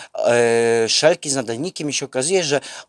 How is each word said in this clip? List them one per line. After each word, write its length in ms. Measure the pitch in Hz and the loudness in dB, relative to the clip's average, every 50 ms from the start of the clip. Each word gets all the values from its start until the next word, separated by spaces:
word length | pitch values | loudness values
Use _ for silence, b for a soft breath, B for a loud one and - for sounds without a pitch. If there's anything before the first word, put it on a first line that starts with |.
| B B _ - | B B _ -2
e, 720 | - - 120 120 120 117 117 117 117 117 117 117 113 110 | 2 2 4 4 4 4 4 2 2 2 2 2 2 0
szelki 420 | - - 147 156 175 165 - 151 | 0 2 4 2 2 2 -2 -4
z 40 | 135 | -4
nadajnikiem 560 | 135 120 113 117 113 151 185 - - 160 147 | -4 -2 -4 -6 -6 -6 -8 -8 -6 -8 -6
i 20 | 131 | -6
się 140 | - 143 | -6 -8
okazuje, 380 | 131 - 131 131 160 196 185 170 | -4 -4 -4 -2 0 0 0 0
że 160 | 143 143 135 B B B B B | 0 -2 -2 B B B B B